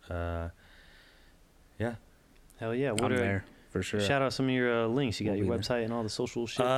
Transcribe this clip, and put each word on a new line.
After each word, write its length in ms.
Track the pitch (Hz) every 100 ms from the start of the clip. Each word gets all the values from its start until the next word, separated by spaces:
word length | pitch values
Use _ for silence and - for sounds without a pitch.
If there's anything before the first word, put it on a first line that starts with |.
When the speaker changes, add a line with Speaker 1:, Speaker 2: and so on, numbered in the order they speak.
| -
Speaker 1:
Uh, 400 | 87 85 85 85 - - - - - - - - - - - - -
yeah. 160 | 113 113 - - - - - -
Speaker 2:
Hell 180 | 113 120
yeah. 160 | 139
What 140 | 104 127
Speaker 3:
I'm 60 |
Speaker 2:
are, 40 | 127
Speaker 3:
there, 280 | 117 98 - - -
for 120 | 92
sure. 160 | 95 104
Speaker 2:
shout 220 | 101 139
out 100 | 131
some 140 | 123 131
of 60 |
your, 320 | 127 123 117
uh, 40 | 113
links. 320 | 127 131 98
You 60 | 104
got 60 |
Speaker 3:
We'll 120 | 98 98
Speaker 2:
your 120 | 113
Speaker 3:
be 40 |
there. 140 | 98 120
Speaker 2:
website 60 |
and 80 | 113
all 120 | 117
the 60 | 107
social 380 | - 123 120 113
shits? 120 | - 127